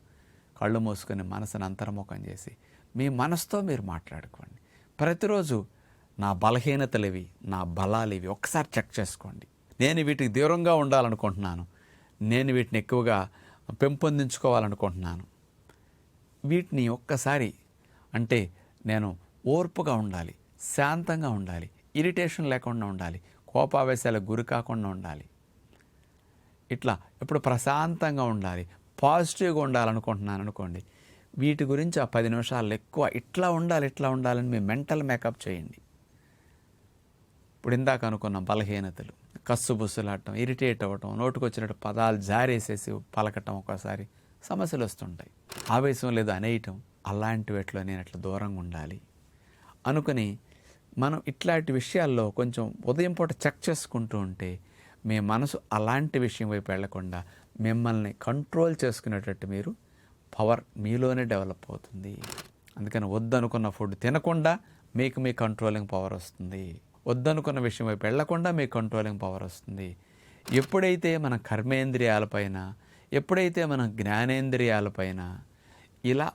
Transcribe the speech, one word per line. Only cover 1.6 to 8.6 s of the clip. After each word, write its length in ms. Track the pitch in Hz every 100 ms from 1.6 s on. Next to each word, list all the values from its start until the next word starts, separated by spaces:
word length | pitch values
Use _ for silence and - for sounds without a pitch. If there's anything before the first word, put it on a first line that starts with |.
| 95
అంతర్ముఖం 600 | 95 107 104 98 98 98
చేసి 320 | 95 - - _ - _ 113
మీ 140 | 139
మనసుతో 520 | 127 143 170 - 208
మీరు 200 | 196 131
మాట్లాడుకోండి. 800 | 98 82 - 78 - - - - _ - _ -
ప్రతిరోజు 640 | 151 170 202 208 165 117 98 - _ - _ -
నా 140 | 101
బలహీనతలు 720 | 92 107 123 131 139 135 113 101
ఇవి, 240 | 92 90 -
నా 200 | - 95
బలాలు 500 | 87 85 95 110 110
ఇవి, 140 | 98 92
ఒక్కసారి 400 | 104 - 165